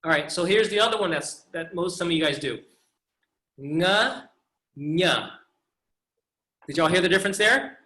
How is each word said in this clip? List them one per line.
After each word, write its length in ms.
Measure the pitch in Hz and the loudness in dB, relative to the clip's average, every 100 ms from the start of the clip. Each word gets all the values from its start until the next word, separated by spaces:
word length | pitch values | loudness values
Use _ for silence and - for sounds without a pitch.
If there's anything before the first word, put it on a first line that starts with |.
All 60 | 160 | 2
right. 200 | 151 151 | 0 0
So 140 | - | -4
here's 240 | 170 208 214 | 2 2 2
the 120 | 208 | 2
other 180 | 226 220 | 2 2
one 120 | 190 | -2
that's, 340 | 156 135 - _ | -2 -6 -14 _
that 220 | 170 165 | -12 -8
most, 240 | 165 170 - | -4 -4 -4
some 100 | 175 | -2
of 40 | |
you 100 | 165 | 0
guys 160 | 156 135 | 0 -2
do. 220 | 139 113 - _ _ _ _ _ _ _ _ - | -6 -8 -14 _ _ _ _ _ _ _ _ -16
Nga, 680 | 139 156 180 202 247 - - _ _ _ _ - | -6 0 2 2 2 -4 -16 _ _ _ _ -12
nya. 520 | 147 160 180 120 104 - _ _ _ _ _ _ _ _ _ _ _ _ - | -4 0 2 0 -4 -18 _ _ _ _ _ _ _ _ _ _ _ _ -8
Did 100 | 143 | 0
y'all 120 | 160 | 2
hear 120 | 180 | 2
the 80 | 170 | 2
difference 300 | 190 196 190 | 2 0 2
there? 400 | 208 262 269 - | 2 2 0 -14